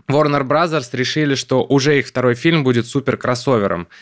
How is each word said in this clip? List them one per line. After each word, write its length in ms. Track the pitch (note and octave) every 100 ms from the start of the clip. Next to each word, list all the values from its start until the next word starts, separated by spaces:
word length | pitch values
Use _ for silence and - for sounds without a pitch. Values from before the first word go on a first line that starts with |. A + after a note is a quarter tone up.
| -
Warner 380 | C#3+ D3+ C#3+ C3
Brothers 440 | D3 E3+ D#3 B2
решили, 420 | B2+ B2+ D#3 D3
что 300 | C3 - C3
уже 340 | - C#3 C3+ C#3+
их 80 | A#2+
второй 280 | B2+ B2
фильм 280 | A#2+ E3 E3
будет 220 | C3 A#2+ A2+
суперкроссовером. 1000 | C#3 C3 A2+ A#2 B2 - A#2+ G2 E2+ F2 -